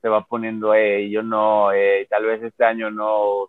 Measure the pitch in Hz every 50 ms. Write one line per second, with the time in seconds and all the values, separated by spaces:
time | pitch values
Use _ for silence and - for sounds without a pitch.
0 | - 117 107 107 104 _ 117 117 113 113 110 110 107 107 107 110 110 104 101 101
1 | 101 104 104 107 110 113 110 107 107 107 107 107 104 101 98 98 98 98 98 98
2 | 98 _ 107 104 110 110 113 110 113 117 _ _ 120 113 113 113 113 107 107 107
3 | 107 107 107 107 104 101 101 101 98